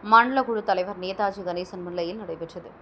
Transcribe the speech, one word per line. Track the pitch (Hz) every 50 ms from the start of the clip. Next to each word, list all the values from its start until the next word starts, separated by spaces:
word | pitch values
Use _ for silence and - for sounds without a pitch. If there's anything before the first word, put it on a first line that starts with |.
| - 208
மண்டல | 220 226 233 254 262 269 254
குழு | 233 233 214 208 214
தலைவர் | 196 180 180 190 202 180
நேதாஜி | 180 185 190 190 208 202 196 202 190 180
கணேசன் | 175 175 185 180 - 185 175
முன்னிலையில் | 175 175 180 170 170 185 226
நடைபெற்றது. | 214 175 165 160 165 160 - 180 - 117 - -